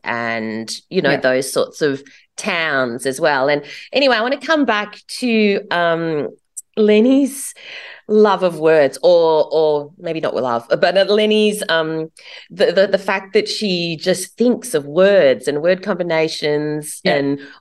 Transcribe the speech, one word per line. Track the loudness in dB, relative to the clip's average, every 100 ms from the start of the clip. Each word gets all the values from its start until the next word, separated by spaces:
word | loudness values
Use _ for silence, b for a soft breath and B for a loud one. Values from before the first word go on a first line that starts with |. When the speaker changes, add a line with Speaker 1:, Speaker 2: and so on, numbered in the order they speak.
Speaker 1:
and, | -8 -6 -4 -4 -6 -8 -10 -14 -6
you | -2
know, | 0
Speaker 2:
Yeah. | 0
Speaker 1:
those | 0 0 -2
sorts | -4 -4 -2
of | -4 -4 -10 B B -10
towns | -6 -4 -2 -2 -2 -4 -6
as | -2
well. | 0 2 2
And | 0 -4 B B
anyway, | 0 2 2
I |
wanna | 0 -4
come | -2 0
back | 2 -2 -4 -12 -16 -6
to, | 0 2 2 0 -2
um, | -2 0 0 -2 -4 -6 -10 _ -20 -10 0
Lenny's | 4 4 4 4 0 -4 -14 -16 B B B B 0
love | 4 4 4
of | 0 0
words, | 4 4 4 2
or, | 4 6 4 2 2
or | 0 2 0 -4 -12
maybe | -8 -6
not | -4
love, | -4 -2 -2 -2 0
but | 2 2 2
Lenny's, | 2 2 2 2 0 -2
um, | -2 -2 -4 -8 _ B B B
the, | 0 2
the, | 4 2
the | 0
fact | -2 -4 0
that | -2 -2
she | -4 -2 -2 -4 -4
just | -2 -2 -4 0
thinks | 0 0 -2
of | -4 -2
words | 2 4 6 4 2 -2
and | -2
word | 0 -2
combinations | -2 -4 -2 0 -2 -2 -2 -2 -2 -6 -8 -6
Speaker 2:
Yeah. | -2 0
Speaker 1:
and | 0 -4 B B